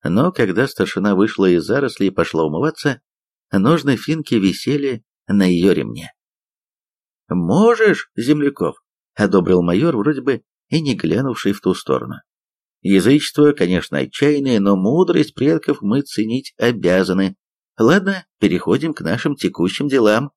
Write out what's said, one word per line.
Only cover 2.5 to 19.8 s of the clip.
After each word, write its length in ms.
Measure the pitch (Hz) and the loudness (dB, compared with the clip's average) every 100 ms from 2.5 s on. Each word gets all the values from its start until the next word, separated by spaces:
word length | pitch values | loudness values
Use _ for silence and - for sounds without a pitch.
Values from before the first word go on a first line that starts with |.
| 78 147 151 147 123 _ _ _ _ _ | -2 -4 -4 -6 -6 _ _ _ _ _
ножны 460 | 101 104 165 139 - | 0 2 2 0 -2
финки 400 | - 160 147 120 | -2 -6 -2 0
висели 680 | 95 85 - 143 139 120 _ _ _ | 0 0 -4 -2 -4 -6 _ _ _
на 240 | 101 92 | 2 2
ее 220 | 90 95 | 4 2
ремне. 400 | 85 58 - - _ _ _ _ _ _ _ _ _ _ _ _ | 2 -2 -10 -16 _ _ _ _ _ _ _ _ _ _ _ _
«Можешь, 760 | 90 85 175 226 233 220 170 - - | -4 0 2 2 4 2 0 -4 -8
Земляков?» 600 | 120 151 143 139 82 - _ _ _ | -2 0 0 -2 -6 -6 _ _ _
одобрил 480 | - 104 98 87 90 | -2 2 2 4 2
майор, 340 | 87 90 165 131 | 2 2 0 0
вроде 240 | 127 139 | -2 -2
бы 220 | 127 120 _ _ _ | -2 -4 _ _ _
и 120 | 156 | -4
не 140 | 147 | -2
глянувший 580 | 107 82 90 135 110 98 | -4 -2 -2 -2 -4 -4
в 80 | 101 | -2
ту 140 | - | -2
сторону. 400 | 90 - 65 64 - _ _ _ _ _ _ | -2 -2 -4 -4 -14 _ _ _ _ _ _
«Язычество, 720 | - 120 113 147 - - 147 | 2 2 4 2 2 2 2
конечно, 460 | 147 90 90 - 71 | 4 0 -2 -2 -6
отчаянное, 600 | 67 - 143 147 135 113 | -6 -2 0 0 0 0
но 180 | 98 98 | 2 2
мудрость 580 | 95 151 175 175 - | 2 2 2 2 0
предков 440 | - 135 160 - 143 | 0 0 0 -2 -4
мы 200 | 101 123 | -2 -2
ценить 520 | 139 - 110 123 - _ | -4 -6 -4 -4 -8 _
обязаны. 800 | 117 117 87 92 92 95 95 95 _ _ _ - | -2 0 0 2 2 0 -2 -4 _ _ _ 0
Ладно, 480 | 110 185 185 190 - _ | 4 4 0 -6 -10 _
переходим 540 | 104 - - 92 160 | 0 0 0 -2 -2
к 80 | - | -6
нашим 340 | 80 107 - 143 | -6 -4 -4 -2
текущим 520 | 92 - - - | -4 -2 -4 -2